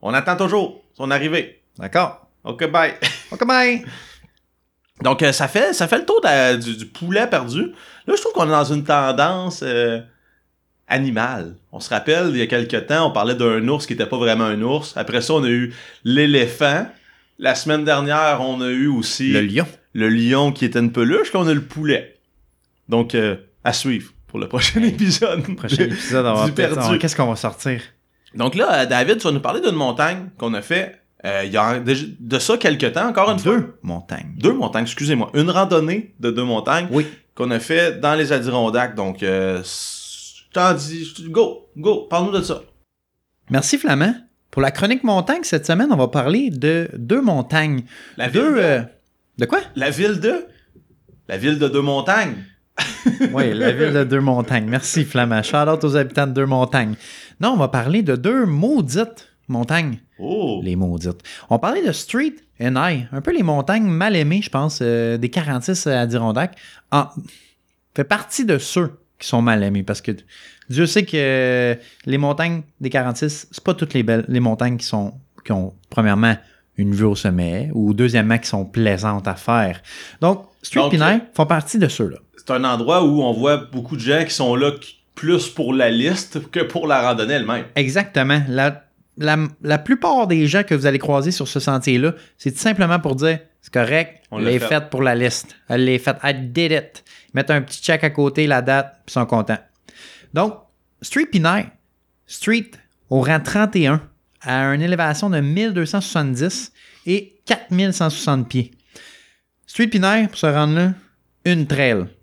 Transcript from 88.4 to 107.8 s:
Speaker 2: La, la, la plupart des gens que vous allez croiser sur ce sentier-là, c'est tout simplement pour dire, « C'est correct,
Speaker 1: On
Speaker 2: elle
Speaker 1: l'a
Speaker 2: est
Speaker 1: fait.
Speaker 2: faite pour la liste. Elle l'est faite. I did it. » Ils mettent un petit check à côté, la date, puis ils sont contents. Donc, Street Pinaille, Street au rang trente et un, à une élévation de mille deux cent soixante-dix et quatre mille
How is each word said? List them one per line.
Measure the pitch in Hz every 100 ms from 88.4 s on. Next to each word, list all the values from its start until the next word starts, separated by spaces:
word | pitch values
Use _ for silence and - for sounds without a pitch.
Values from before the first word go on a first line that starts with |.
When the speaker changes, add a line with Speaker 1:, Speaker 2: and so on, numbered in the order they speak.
| 139
Speaker 2:
La, | 127 139 147 _ _ _ -
la, | 151 156 151 151
la | 147 147
plupart | 147 254 - 277 214
des | 165 151
gens | 180
que | 202
vous | 151
allez | 139 135
croiser | 135 139 143
sur | 180 135
ce | -
sentier-là, | 135 135 127 123 147 156 - _
c'est | 139
tout | 135
simplement | 226 196 180 170
pour | 156
dire, « | 131 156 160 - _
C'est | -
correct, | 123 117 151 165 - _
Speaker 1:
On | 107
Speaker 2:
elle |
Speaker 1:
l'a | 113
Speaker 2:
est | 123
Speaker 1:
fait. | 113
Speaker 2:
faite | 151 147
pour | 127
la | 131
liste. | 120 123 113 - - _
Elle | 120 127
l'est | 127
faite. | 135 -
I | 139
did | 139 127 127 170
it. » | 156 - - _ - _
Ils | 135
mettent | 135
un | 151
petit | 135 -
check | - 160
à | 156
côté, | 147 143 139 151
la | 135
date, | 123 135 135 - -
puis |
ils |
sont | - 117
contents. | 117 107 107 _ _ - - - - -
Donc, | 147 208 208 _ _ _ _
Street | - - 311
Pinaille, | 202 160 196 208 _ _ _ _ _ _
Street | - - 233 226 - _ _ _
au | 135
rang | 127 160
trente | 147 208 214 202
et | 143
un, | 151 - _ _ _
à | - 127 135
une | 143
élévation | 165 180 160 151 202
de | 170
mille | 143 165 226
deux | 185 156
cent | 202
soixante-dix | 185 175 143 123 165 240 247 _ - - -
et | 196 196 _ -
quatre | 214 -
mille | 180